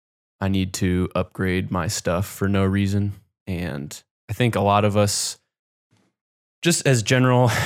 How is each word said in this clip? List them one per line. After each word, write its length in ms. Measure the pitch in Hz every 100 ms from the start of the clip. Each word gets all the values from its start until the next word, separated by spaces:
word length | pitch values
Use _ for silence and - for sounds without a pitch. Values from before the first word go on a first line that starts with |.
| _ _ _ -
I 80 | 98
need 260 | 95 92 -
to 340 | 95 90 90
upgrade 560 | 90 92 - 95 92 101
my 180 | 95 82
stuff 380 | - - 87 98
for 220 | - 98
no 160 | 98 95
reason. 460 | 98 98 101 101 101 _ _ -
And 560 | 87 85 71 73 - _ _ -
I 40 |
think 220 | 107 123 104
a 60 |
lot 240 | 101 101 107
of 100 | 104
us 420 | 104 - - - _ _ _ _ _ _ _ _ _ _ _ _
just 240 | 170 170 147
as 140 | 127
general, 460 | 101 131 127 123 123 110